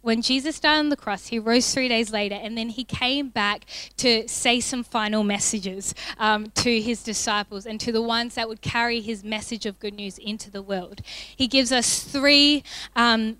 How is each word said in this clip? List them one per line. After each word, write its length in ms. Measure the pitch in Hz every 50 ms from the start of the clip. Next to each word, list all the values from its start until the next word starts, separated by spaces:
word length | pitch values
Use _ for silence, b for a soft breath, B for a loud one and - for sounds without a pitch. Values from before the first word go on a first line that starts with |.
when 220 | _ 233 226 226 226
Jesus 360 | - 262 269 262 311 302 -
died 220 | - 302 302 311
on 80 | 302 294
the 80 | 294
cross, 320 | - - 220 202 196 - -
he 100 | - 226
rose 340 | 214 226 233 254 240 - -
three 140 | 269 262
days 240 | 254 240 226 233 220
later, 240 | 220 208 208 202 202
and 240 | 202 220 214 226 226
then 120 | 226 233
he 120 | 220 254 254
came 460 | - - - 247 247 269 285 294 262
back 380 | - 226 208 202 208 - - B B B B B B -
to 280 | - 247 233 220 226
say 320 | 233 - - - 254 240 247
some 240 | 233 - - 247 240
final 400 | - - 233 214 208 214 220 214
messages, 720 | 202 202 202 - - - 214 180 190 185 196 196 - - B B B B B
um, 320 | 220 214 214 214 214 220 -
to 240 | - - 247 233 226
his 240 | 208 233 233 214 -
disciples 600 | - 214 - - - 214 208 208 - 214 196 196
and 140 | 226 214 214
to 140 | - 247 226
the 100 | 226 233
ones 320 | 233 226 233 233 240 -
that 140 | - 233 226
would 120 | 220 220
carry 400 | - - - 240 233 240 233 233
his 220 | 208 214 233 196 196
message 420 | 214 220 214 214 - 233 214 -
of 120 | 220 196 -
good 160 | - 208 208
news 240 | 208 202 196 185 -
into 320 | - 208 214 220 - 208
the 120 | 196 196 196
world. 380 | 196 196 185 - - 202 - - B B B B B B
He 100 | B 262
gives 240 | 233 - 262 262 233
us 320 | 262 247 233 - - - -
three, 600 | - - 285 262 285 285 285 285 285 294 285 - B B B B B B
um, 400 | - 233 240 226 226 220 220 226 -